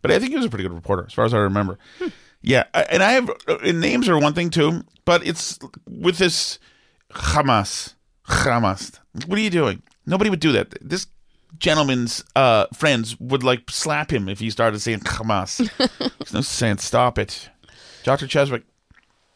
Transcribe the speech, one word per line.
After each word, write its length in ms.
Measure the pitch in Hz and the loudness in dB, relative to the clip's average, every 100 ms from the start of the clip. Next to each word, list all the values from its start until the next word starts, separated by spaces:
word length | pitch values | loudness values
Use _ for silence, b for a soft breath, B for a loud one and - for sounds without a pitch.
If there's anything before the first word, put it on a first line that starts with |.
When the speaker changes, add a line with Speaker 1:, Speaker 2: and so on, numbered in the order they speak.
Speaker 1:
But 80 | 127 | 2
I 80 | 170 | 2
think 120 | 254 | 2
he 60 | 294 | -2
was 80 | 226 | -2
a 20 | |
pretty 140 | 107 | 0
good 80 | 92 | -2
reporter, 320 | 85 90 92 90 | -2 -2 -4 -2
as 60 | |
far 120 | - | -2
as 80 | 113 | 2
I 40 | 113 | 2
remember. 400 | 101 101 98 98 B B | 2 0 -2 -6 B B
Speaker 2:
Hmm. 80 | 359 B B B | -8 B B B
Speaker 1:
Yeah, 220 | - 131 - | 0 2 2
I, 80 | - | 0
and 180 | - 175 | 2 4
I 100 | 202 | 4
have, 180 | 254 247 - - | 4 0 -4 -4
uh, 100 | - | -2
and 220 | - 170 | 0 0
names 280 | - 247 240 | 0 2 2
are 100 | 156 | 4
one 140 | 147 | 2
thing 160 | 160 170 | 0 0
too, 320 | 165 147 170 - _ | 2 2 0 -6 _
but 200 | - 175 170 | 2 2 0
it's 320 | 165 - - 139 - - | -6 -8 -10 -16 -20 -18
with 300 | 120 165 170 | -2 0 2
this 400 | 180 - - - b b b b _ | 2 0 -4 -8 b b b b _
Hamas, 840 | - - 151 139 110 104 - - - _ _ - | -6 0 2 4 2 2 -6 -10 -16 _ _ -4
Hamas. 680 | - 131 120 104 95 - - _ 160 165 | -2 2 2 0 -2 -10 -18 _ -12 -4
What 120 | 202 | -2
are 40 | |
you 80 | 220 | 0
doing? 320 | 170 127 92 _ _ - | 2 0 -2 _ _ -4
Nobody 240 | 185 214 | 0 0
would 100 | 175 | 2
do 120 | 160 | 2
that. 240 | 110 92 - | 2 0 -8
This 260 | 127 180 - - _ _ _ - | -8 -8 -8 -18 _ _ _ -4
gentleman's, 640 | 170 156 139 123 120 - - 135 | 2 2 2 0 -2 -6 -2 2
uh, 300 | 127 110 95 | 4 4 2
friends 440 | - 151 123 110 117 | 0 2 2 -2 -8
would, 220 | 123 135 | -2 0
like, 280 | 127 123 - | 2 0 -2
slap 420 | - 156 151 151 | -6 -4 -4 -2
him 160 | 127 95 | -2 -4
if 100 | 101 | -6
he 120 | 110 | -4
started 300 | 104 113 104 | 0 0 0
saying 200 | 120 107 | -4 -4
Hamas. 560 | - - 110 98 95 - 220 - | -4 -4 -2 -2 -2 -2 -2 -2
Speaker 2:
<laughs> 420 | 254 - - - | -2 -2 -8 -8
Speaker 1:
There's 140 | - | -6
no 80 | - | -6
sense. 420 | 139 - 113 101 | -4 -2 0 -2
Stop 340 | - 117 123 - | 0 2 2 0
it. 300 | - - - _ B B B B | -4 -8 -18 _ B B B B
Doctor 220 | - 135 135 | -2 -2 0
Cheswick, 360 | 151 139 117 - _ _ _ _ _ _ | 0 0 -2 -8 _ _ _ _ _ _